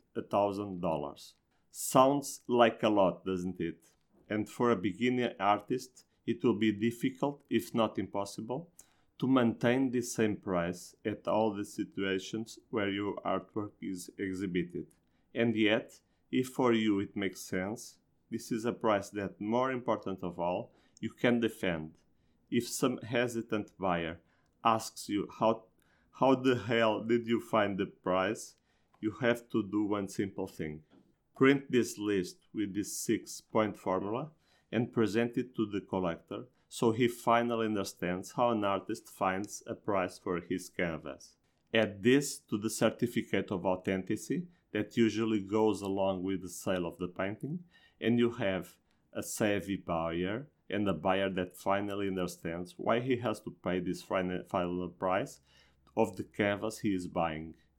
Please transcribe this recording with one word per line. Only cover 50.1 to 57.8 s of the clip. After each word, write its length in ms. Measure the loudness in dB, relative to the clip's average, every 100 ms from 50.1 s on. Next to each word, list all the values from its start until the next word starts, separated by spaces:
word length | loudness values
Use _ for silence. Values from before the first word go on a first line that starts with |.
| -2 -2 -4 -8 _ -6
and 200 | -2 0
a 40 |
buyer 360 | 0 0 2 0
that 260 | -2 -4 -4
finally 520 | -2 0 -2 -4 -2
understands 640 | -2 -4 -6 -8 -6 -8 -6
why 220 | 0 0
he 180 | 0 0
has 220 | -2 -4
to 140 | -8 -8
pay 160 | -2 -2
this 220 | -2 -4
fina-, 420 | -2 -2 0 -4 -4
final 420 | -2 -2 -4 -6
price 520 | -4 0 0 -2 -10 _ _ _ _ _ 0
of 220 | 0 -2
the 60 |
canvas 560 | -8 0 0 0 -4 -4
he 160 | -2 -2
is 120 | -2
buying. 460 | -2 -2 -2 -10 -14 _ _